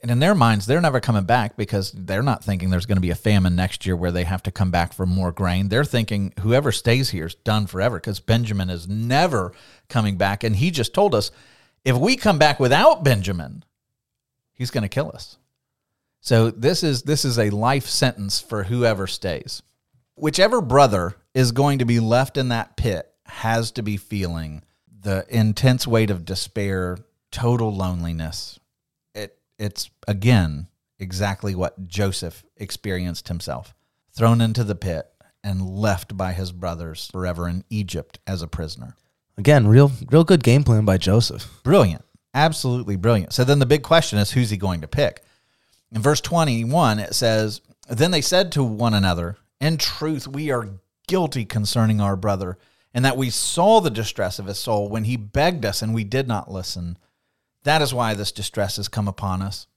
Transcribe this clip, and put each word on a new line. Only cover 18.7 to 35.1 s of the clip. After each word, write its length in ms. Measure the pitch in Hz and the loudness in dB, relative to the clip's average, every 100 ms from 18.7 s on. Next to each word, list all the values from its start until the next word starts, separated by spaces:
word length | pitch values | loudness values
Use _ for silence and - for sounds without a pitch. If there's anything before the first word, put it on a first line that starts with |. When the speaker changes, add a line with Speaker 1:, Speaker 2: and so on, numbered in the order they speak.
| 123 120 101 95 | 2 2 2 -4
Speaker 1:
stays. 560 | - 95 78 - - _ _ _ _ _ _ | -6 -6 -6 -8 -16 _ _ _ _ _ _
Whichever 440 | 151 151 196 247 | -2 4 4 2
brother 560 | 143 135 135 101 87 - _ | 2 6 6 4 -2 -8 _
is 200 | 131 127 | 0 2
going 260 | 117 143 139 | 2 0 2
to 60 | 120 | 2
be 160 | 117 | 2
left 340 | 110 120 135 - | 4 2 2 -2
in 140 | 127 | -4
that 260 | 117 - - | -4 -6 -4
pit 340 | 120 87 - _ - | -2 -2 -8 _ -20
has 460 | - 131 117 113 | -6 -2 0 -2
to 100 | - | -6
be 140 | 107 101 | -6 -6
feeling 680 | - 104 92 82 80 78 _ _ _ 107 | -6 -6 -4 -6 -8 -12 _ _ _ -12
the 260 | 101 95 - | -4 -4 -2
intense 580 | 117 110 104 131 127 - | 2 2 4 2 2 2
weight 220 | 113 107 | 2 2
of 160 | 95 82 | -2 -6
despair 720 | 98 - - 101 95 90 90 - _ _ | -8 -6 -6 -4 -2 -4 -8 -14 _ _
total 420 | - 120 120 113 98 | -4 0 0 0 -2
loneliness. 840 | 92 87 85 82 80 - - - _ _ _ _ _ | -4 -2 -4 -6 -6 -10 -14 -18 _ _ _ _ _
It, 240 | 107 104 _ _ _ | -14 -14 _ _ _
it's, 300 | 104 - - _ - | -8 -8 -14 _ -6
again, 600 | 101 110 117 80 73 90 _ _ _ | 0 4 4 2 -4 -12 _ _ _
exactly 560 | 92 92 101 98 104 92 | -10 -4 -4 -4 -6 -4
what 320 | 92 - 92 | -6 -6 -12
Joseph 580 | 90 101 92 85 - _ _ | -2 -2 -2 -10 -14 _ _
experienced 720 | - - 104 92 90 82 - | -14 -10 -6 -6 -6 -8 -8
himself. 460 | 85 - 62 - _ _ _ _ | -8 -8 -10 -12 _ _ _ _
Thrown 260 | - 113 117 | 2 4 4
into 240 | 113 110 | 2 0
the 120 | 107 95 | -2 -4
pit 340 | 95 80 - | -4 -6 -8